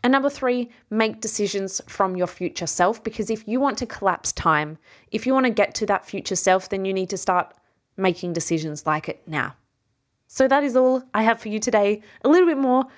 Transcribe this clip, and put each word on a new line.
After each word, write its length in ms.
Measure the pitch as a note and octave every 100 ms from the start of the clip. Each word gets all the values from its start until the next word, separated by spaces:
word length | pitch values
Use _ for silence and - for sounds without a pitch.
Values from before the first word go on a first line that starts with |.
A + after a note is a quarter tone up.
And 80 | B3
number 180 | C4+ C#4
three, 400 | C#4+ B3+ B3 A#3+ _ _
make 320 | G#3+ A3 A3
decisions 600 | G#3+ - G3+ G3 G3 - -
from 280 | - F#3+ F#3
your 120 | F3+
future 400 | - F3 - E3
self, 340 | - F3+ A#3
because 260 | - - G#3
if 180 | A3 G#3+
you 100 | B3
want 180 | C#4 -
to 80 | A3+
collapse 440 | - G3 F3 -
time, 460 | - E3+ D3+ D3+ D#3 _ - _
if 160 | G#3+ B3
you 80 |
want 100 | C4
to 60 | B3+
get 240 | A3 G3+
to 120 | - G#3+
that 200 | G3 -
future 300 | G3 - F#3
self, 320 | - F#3 F#3
then 160 | G3
you 100 | F#3+
need 160 | F#3+ F#3
to 60 | F#3+
start 380 | - F3+ - _ _ _ _ -
making 380 | F#3+ F3 F3+
decisions 520 | E3+ D#3 E3 D#3 D3+ -
like 220 | D3+ -
it 120 | - -
now. 300 | D3+ B2+ - _ _ _ _ _ _ _
So 180 | - C4
that 160 | C4+
is 140 | C#4+ B3
all 260 | B3+ C4 B3+
I 100 | G#3+
have 180 | A3 A3+
for 80 | G#3+
you 100 | G#3
today. 440 | G#3+ G#3+ G3+ G#3+ - -
A 60 | C4+
little 180 | E4+ F4
bit 120 | C#4+
more 280 | C4+ B3+ C4